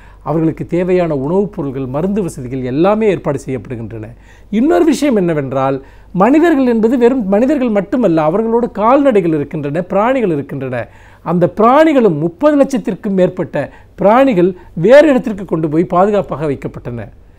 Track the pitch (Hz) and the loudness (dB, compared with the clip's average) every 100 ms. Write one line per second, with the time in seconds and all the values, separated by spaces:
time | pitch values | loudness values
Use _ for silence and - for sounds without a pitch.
0 | - - - 160 160 - 127 170 185 185 | -20 -14 -6 -2 -2 -4 -4 -4 0 0
1 | 170 143 135 185 208 190 143 131 127 139 | 0 -2 -2 -2 -2 -4 -6 -6 -6 -4
2 | 190 208 170 - 123 131 127 139 185 214 | -2 -2 -4 -8 -8 -6 -4 0 0 2
3 | 220 156 156 139 143 127 104 123 110 110 | 0 0 -4 -6 -6 -8 -8 -12 -12 -12
4 | 110 117 - - - 202 285 349 330 254 | -14 -18 -20 -20 -6 -2 2 2 2 0
5 | 294 214 175 151 135 135 135 135 - - | 0 0 0 -2 -2 -2 -2 -2 -8 -20
6 | - 175 220 302 339 285 254 226 226 254 | -8 0 2 4 4 2 2 2 2 2
7 | 240 269 190 202 262 302 247 202 - 269 | 2 2 0 0 2 0 0 -2 -2 0
8 | 208 160 156 196 226 226 240 - 220 285 | 2 2 0 0 0 -2 -2 0 2 4
9 | 277 208 170 156 143 165 143 156 180 190 | 4 2 0 -2 -4 -6 -6 -6 -2 0
10 | 226 262 214 147 139 143 131 123 107 - | 0 0 -2 -2 -6 -10 -8 -8 -8 -16
11 | - - - 175 170 - 220 277 320 269 | -20 -12 -4 0 0 2 4 4 4 4
12 | 214 147 170 - 302 294 269 233 233 185 | 2 0 -4 0 2 2 0 -2 -6 -6
13 | 214 190 180 185 147 160 131 - - - | -4 0 0 -2 -6 -6 -8 -12 -20 -2
14 | 185 233 269 180 180 185 - - 180 277 | 2 4 2 2 0 -2 -12 -2 6 8
15 | 311 254 226 202 185 165 160 156 180 180 | 8 2 -2 -8 -6 -4 -2 -2 0 2
16 | 202 202 - 143 156 131 139 - 131 120 | 2 0 -4 -6 -6 -6 -8 -12 -12 -12
17 | 101 - - | -12 -18 -20